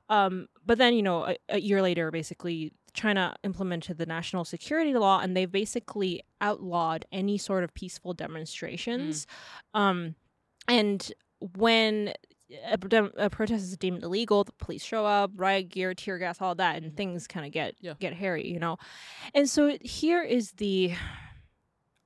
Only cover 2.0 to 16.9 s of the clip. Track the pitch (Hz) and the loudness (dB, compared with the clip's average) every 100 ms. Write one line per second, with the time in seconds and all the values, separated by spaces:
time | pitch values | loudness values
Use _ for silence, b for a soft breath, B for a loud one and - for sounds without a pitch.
2 | 160 165 156 - 175 165 156 _ _ - | 0 -4 -6 -8 -6 -4 -6 _ _ -2
3 | 214 196 175 - 196 180 190 170 - 160 | 2 4 2 -2 -6 -4 -2 -4 -6 -6
4 | 165 165 170 185 165 165 - 311 311 254 | -4 -4 -4 -4 -4 -8 -2 0 2 4
5 | 196 190 190 185 185 196 220 240 - 208 | 6 6 4 0 0 0 -2 -6 -6 -4
6 | 185 170 - _ 208 214 185 175 165 160 | -2 -4 -12 _ -2 -2 -2 0 0 -2
7 | - 190 196 202 - 190 175 - 185 - | -6 -4 -2 -2 0 -2 -2 -6 -14 -10
8 | 175 175 160 160 160 - 165 170 - 247 | -10 -8 -8 -8 -10 -10 -10 -8 -4 -4
9 | 302 302 - B B B _ 214 202 180 | -4 -6 -8 B B B _ 2 2 2
10 | 170 160 _ _ _ _ - 247 208 196 | -4 -10 _ _ _ _ 2 4 4 0
11 | - - _ _ 196 185 226 226 220 214 | -6 -14 _ _ -14 2 4 6 4 2
12 | 208 - _ _ _ 135 151 220 185 226 | -2 -6 _ _ _ -14 -4 -4 4 4
13 | 202 - 202 - 220 226 185 185 185 180 | 4 0 -2 0 -2 -2 -4 -4 -4 -4
14 | 170 196 233 202 202 _ - - - 226 | -2 -2 4 4 4 _ -10 -10 -6 -2
15 | 208 202 202 196 190 196 185 185 185 185 | 2 2 2 0 2 2 0 -4 -4 -4
16 | - 185 180 175 185 175 180 156 160 | -6 -4 -6 -4 -4 0 0 0 -8